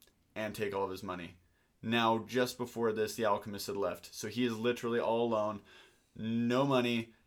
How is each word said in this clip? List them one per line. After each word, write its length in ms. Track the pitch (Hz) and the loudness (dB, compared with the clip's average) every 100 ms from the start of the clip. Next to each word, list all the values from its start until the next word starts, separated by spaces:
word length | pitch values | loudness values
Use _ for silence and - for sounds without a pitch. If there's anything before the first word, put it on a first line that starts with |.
| _ _ _ | _ _ _
and 200 | 107 107 | -6 -6
take 200 | 101 101 | -2 -2
all 100 | 98 | 0
of 60 | 95 | -2
his 120 | 95 | -4
money. 340 | 101 90 87 - _ _ _ _ | -8 -8 -10 -14 _ _ _ _
Now, 420 | 113 117 113 113 104 | 0 4 4 4 2
just 320 | 123 123 - | 0 0 -2
before 340 | 120 117 117 | -8 0 0
this, 220 | 107 107 | 2 -2
the 120 | 117 107 | 2 2
alchemist 420 | 104 107 101 - | 2 -2 -8 -6
had 80 | 98 | -2
left. 380 | 90 90 - | -2 -4 -10
So 140 | - 110 | -10 -6
he 160 | 110 | 0
is 120 | 123 110 | 0 2
literally 420 | 120 120 120 117 | 0 0 -2 0
all 280 | 80 113 120 | 2 2 2
alone. 340 | 110 107 104 - - - _ _ - | 2 0 -4 -12 -20 -20 _ _ -8
No 480 | 110 117 120 123 | -2 0 2 4
money, 480 | 139 127 120 117 113 - | 4 4 2 0 -4 -12